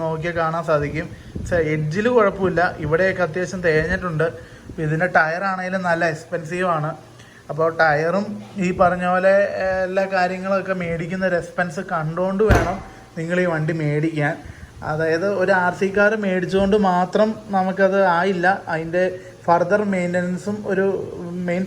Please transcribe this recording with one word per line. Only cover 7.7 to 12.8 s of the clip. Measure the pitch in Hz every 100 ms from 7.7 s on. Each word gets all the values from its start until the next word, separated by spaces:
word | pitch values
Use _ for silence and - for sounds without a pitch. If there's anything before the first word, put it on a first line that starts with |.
| 165
ടയറും | 160 147 165 185 208 - - 202 180
ഈ | 185
പറഞ്ഞ | 180 180 180
പോലെ, | 185 190 196 202 202
ഏഹ്, | 190 190 185
എല്ലാ | 190 190 190
കാര്യങ്ങളൊക്കെ | 180 185 190 196 185 185
മേടിക്കുന്ന | 170 170 156 185 190
ഒരു | 175
എക്സ്പെൻസ് | - - 175 160 190 170
കണ്ടുകൊണ്ട് | 156 165 185 196 214
വേണം | - 170 196